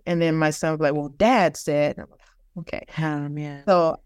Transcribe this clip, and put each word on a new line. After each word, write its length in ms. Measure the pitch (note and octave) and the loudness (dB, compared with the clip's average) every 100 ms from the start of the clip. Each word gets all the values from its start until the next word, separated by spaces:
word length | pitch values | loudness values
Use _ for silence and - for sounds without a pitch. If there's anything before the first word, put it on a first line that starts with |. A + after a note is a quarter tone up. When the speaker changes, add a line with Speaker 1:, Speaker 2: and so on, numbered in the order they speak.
Speaker 1:
And 160 | - E3+ | -2 0
then 140 | E3 D#3+ | 2 2
my 140 | D#3 | 0
son 220 | D3+ E3 | 0 -2
would 60 | D#3 | 0
be 60 | |
like, 100 | D3+ | 0
"Well, 200 | D3 D3 C#3 | 0 -4 0
Dad 400 | A3 B3+ E3+ - | 4 4 2 0
said," 400 | - D3 D3 - | -2 0 0 -2
and 80 | |
I'm 60 | D#2 | -14
like, 100 | _ _ _ _ - | _ _ _ _ -16
"Okay." 280 | E3 - - - | -10 -12 -10 -6
Speaker 2:
Oh, 300 | D#3 D3 C#3+ | -4 -4 -6
man. 320 | D3 D3 C#3+ C#3+ | -8 -8 -6 2
Speaker 1:
So 340 | F3+ E3 - | 4 4 -2